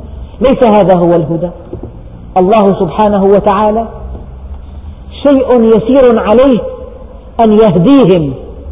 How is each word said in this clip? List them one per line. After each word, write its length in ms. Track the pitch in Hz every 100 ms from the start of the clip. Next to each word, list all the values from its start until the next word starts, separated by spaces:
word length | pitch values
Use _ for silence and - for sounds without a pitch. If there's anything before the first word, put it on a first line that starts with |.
| - - - -
ليس 260 | 247 233 233
هذا 320 | 208 185 175
هو 160 | 170
الهدى. 360 | 170 151 170 175 - - - - - - - - 185
الله 240 | 185 220
سبحانه 600 | 196 185 175 143 214 202
وتعالى 680 | 196 202 202 196 214 220 220 - - - - - - - - - - - - - 285
شيء 200 | 262 - 247
يسير 560 | 226 220 - 269 247 220
عليه 400 | 190 220 277 226 - - - - - - - -
أن 80 | 226
يهديهم 840 | 214 220 165 190 277 185 185 143 127 - - -